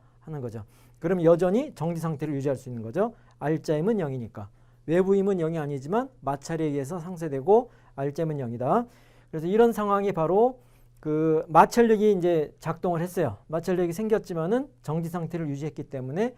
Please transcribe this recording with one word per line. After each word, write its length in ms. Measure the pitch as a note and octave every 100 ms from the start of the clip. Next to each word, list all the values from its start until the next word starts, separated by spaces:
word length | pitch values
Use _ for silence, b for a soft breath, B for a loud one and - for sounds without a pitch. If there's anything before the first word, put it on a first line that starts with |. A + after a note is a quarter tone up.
| b b
하는 200 | - D3+
거죠. 240 | A#2+ A2 G#2 b b -
그럼 260 | E3 F#3
여전히 500 | E3 E3+ F3+ G#3 D4
정지 260 | - E3 E3+
상태를 340 | E3 C#3+ D#3
유지할 220 | C#3 C#3 B2
수 120 | B2+
있는 140 | A#2+
거죠. 320 | A2 D3 A3+ b b _
알짜임은 580 | C#3+ D#3+ D#3+ D3+ F3+ A3
영이니까. 540 | D3+ C3 A2 - G2 b b b -
외부 280 | E3+ F#3
힘은 240 | G3 G3 F#3+
영이 200 | D#3+ E3
아니지만 500 | C#3+ C#3+ C#3 G#3+ C4 -
마찰에 440 | C3+ C#3+ - E3
의해서 340 | D#3 C#3+ C3+ F3+
상쇄되고 720 | D#3+ F3 E3 C3+ C#3 A3 C4+ b b
알짜임은 440 | - C#3 C#3+ D#3+ D3
영이다. 480 | B2 A#2 B2+ G3+ A#3+ b b b b
그래서 160 | D#3+ E3
이런 260 | G#3 A#3
상황이 400 | A3 G#3 G3+ G3+
바로 480 | E3+ D#3+ F#3+ B3 B3+ b b b -
그 440 | D#3 D3+ D#3+ D#3 -
마찰력이 640 | D#3+ G#3+ - A#3 G#3+ G#3+
이제 400 | F#3+ F3 E3+ D3 -
작동을 420 | D#3+ E3 F#3 E3+
했어요. 380 | F3+ F#3 D3 G2 -
마찰력이 460 | D#3+ F3+ F3+ F3
생겼지만은 760 | E3+ A3 G#3 - E3+ D#3+ A#3+ C#4+ _
정지 260 | - D#3+ E3
상태를 400 | F3 E3 E3+ D#3
유지했기 360 | C#3 D3+ C#3
때문에 500 | D3 C3+ B2+ D#3 A#3+